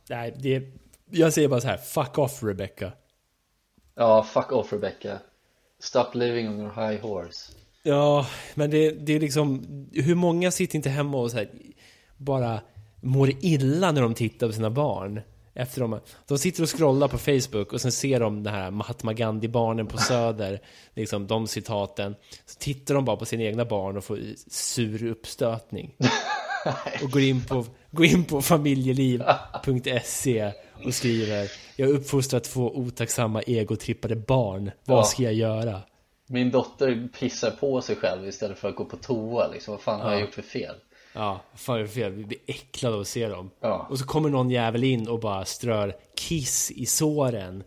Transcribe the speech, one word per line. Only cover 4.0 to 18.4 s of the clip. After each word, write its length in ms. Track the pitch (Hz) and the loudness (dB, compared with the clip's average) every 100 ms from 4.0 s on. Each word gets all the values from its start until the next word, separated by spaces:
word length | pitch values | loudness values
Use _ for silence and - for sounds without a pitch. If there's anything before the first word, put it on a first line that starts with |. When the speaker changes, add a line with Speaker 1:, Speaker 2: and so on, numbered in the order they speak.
| 113 110 | 6 6
Speaker 2:
"Fuck 280 | 107 131 - | 6 0 2
off, 220 | 113 101 | 0 0
Rebecca. 440 | 104 98 - 101 101 - _ _ _ _ _ | -2 -4 -6 -10 -10 -14 _ _ _ _ _
Stop 260 | - 123 120 | -2 2 2
living 360 | 123 120 120 110 | 2 0 0 -2
on 100 | 104 | -4
your 100 | 104 | -6
high 300 | 107 110 104 | -4 -4 -4
horse." 500 | 113 95 85 - - - _ _ | -4 -6 -8 -12 -18 -20 _ _
Speaker 1:
Ja, 420 | 156 143 147 143 131 - - - | 0 4 4 4 2 -6 -10 -2
men 140 | 147 | 2
det, 220 | 156 156 | 4 4
det 220 | 156 151 | 2 0
är 60 | 151 | 2
liksom, 440 | 151 143 147 135 - 143 139 | 2 2 2 0 -4 -14 -8
hur 220 | - 143 175 | 0 2 4
många 360 | 175 170 180 | 4 4 2
sitter 240 | 170 180 156 | 2 0 0
inte 140 | 139 | -2
hemma 280 | 143 143 135 | -2 0 0
och 140 | 120 | -2
så 60 | 120 | -2
här, 120 | 104 - - - - - _ - | -6 -8 -20 -20 -20 -20 _ -8
bara 440 | 139 135 120 107 - - - _ | -2 0 0 -2 -6 -18 -20 _
mår 280 | 127 135 135 135 | 0 4 4 4
illa 500 | 185 147 135 160 185 | 4 4 4 4 4
när 100 | 147 | 4
de 120 | 117 | 4
tittar 340 | 113 113 - 117 | 2 -2 0 -2
på 60 | |
sina 160 | 107 110 | 0 -2
barn? 520 | 123 147 95 98 107 - - _ | 0 -2 -2 -6 -8 -12 -20 _
Efter 280 | - 123 - | -8 -6 -4
de, 180 | 117 107 - - - | -2 -4 -10 -12 -2
de 100 | 139 | 0
sitter 260 | 185 165 | 0 0
och 60 | 160 - | 0 4
scrollar 300 | 151 135 139 | 4 6 4
på 100 | 127 | 2
Facebook 560 | - 135 127 107 101 | 2 2 2 -2 -2
och 80 | 123 | -2
sen 100 | 127 | 0
ser 280 | - 139 127 | 0 2 2
de 240 | 110 104 | 2 0